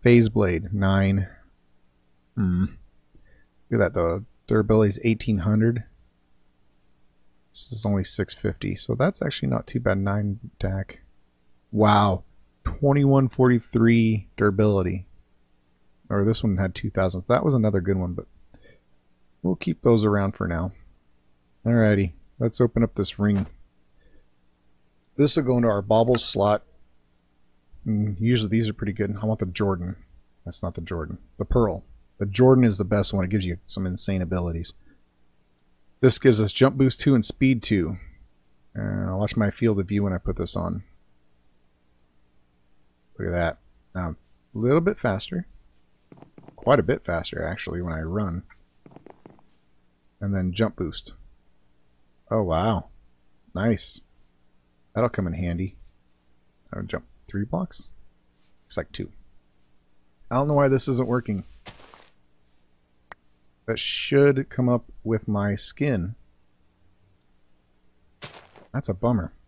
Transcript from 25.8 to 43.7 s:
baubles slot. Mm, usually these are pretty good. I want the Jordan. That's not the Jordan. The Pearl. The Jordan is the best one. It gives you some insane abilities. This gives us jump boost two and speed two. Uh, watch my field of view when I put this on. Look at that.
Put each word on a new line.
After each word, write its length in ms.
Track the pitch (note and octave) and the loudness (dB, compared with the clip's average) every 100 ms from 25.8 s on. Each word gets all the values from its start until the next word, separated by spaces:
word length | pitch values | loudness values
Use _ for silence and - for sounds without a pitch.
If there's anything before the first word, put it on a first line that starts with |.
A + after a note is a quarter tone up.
baubles 440 | G2+ A2 A#2 B2 - | 2 2 4 2 0
slot. 380 | - G2+ G#2 - _ - _ _ _ _ _ _ _ _ - - | 2 2 2 -2 _ -20 _ _ _ _ _ _ _ _ -12 -4
Mm, 320 | G#2+ G#2 F#2 | -2 -2 -2
usually 300 | A2+ B2 G#2+ | 0 0 2
these 180 | A2+ A2 | 0 -2
are 60 | |
pretty 180 | G#2 G#2 | -4 -6
good. 240 | F#2+ G2+ G2+ | -4 -4 -2
I 40 | G#2+ | -4
want 140 | A2 | -2
the 60 | F#2+ | -4
Jordan. 500 | F2 G2+ F#2 F2 F#2+ - - _ _ | -2 -2 -2 -4 -10 -16 -20 _ _
That's 180 | - - | -16 -8
not 140 | F2 E2 | -8 -8
the 60 | |
Jordan. 380 | E2+ E2+ D#2 - - - | -8 -8 -8 -12 -16 -10
The 80 | G2+ | 0
Pearl. 400 | B2+ A2 E2+ - - _ _ | 2 2 0 -12 -20 _ _
The 80 | G2+ | -6
Jordan 400 | F#2+ B2+ B2+ A#2+ | 4 6 8 6
is 120 | G2 | 2
the 60 | |
best 300 | F#2+ G#2 G2 | 0 0 0
one. 100 | G2+ | 0
It 60 | F#2 | 0
gives 160 | G#2 F#2 | 0 -2
you 120 | F2 - | -6 -10
some 200 | - F#2+ | -6 -4
insane 360 | F2+ - G2 | -4 -2 -2
abilities. 520 | F2 F2+ F2 E2 E2 - - _ _ _ _ _ _ _ _ _ _ _ | -2 -4 -4 -6 -8 -14 -20 _ _ _ _ _ _ _ _ _ _ _
This 180 | C3 - | 2 6
gives 220 | C3+ A2 | 4 4
us 100 | G#2+ | 2
jump 240 | - C3 C3+ | 4 2 4
boost 240 | C3 - | 0 2
two 160 | - C3 | 2 2
and 80 | |
speed 400 | G#2+ - C3 B2+ | 2 0 2 2
two. 340 | - G#2 E2 F#2 - - - _ _ _ _ - | 2 0 0 -6 -12 -20 -20 _ _ _ _ -10
Uh, 380 | G2+ G2 F#2+ F#2 | -6 -4 -4 -4
watch 220 | G2+ - | -4 0
my 120 | G2+ | -2
field 300 | - A#2 G2+ | 0 0 0
of 80 | F#2 | -2
view 160 | G2+ | -2
when 80 | G2+ | -2
I 60 | F2+ | -4
put 180 | - F#2 | -6 -6
this 220 | F2 F#2+ | -6 -6
on. 260 | F2 F#2 - _ _ _ _ _ _ _ _ _ _ _ _ _ _ _ _ _ _ _ _ _ _ - | -6 -8 -12 _ _ _ _ _ _ _ _ _ _ _ _ _ _ _ _ _ _ _ _ _ _ -8
Look 120 | - | -4
at 40 | |
that. 240 | F2 E2+ - _ | -2 -2 -4 _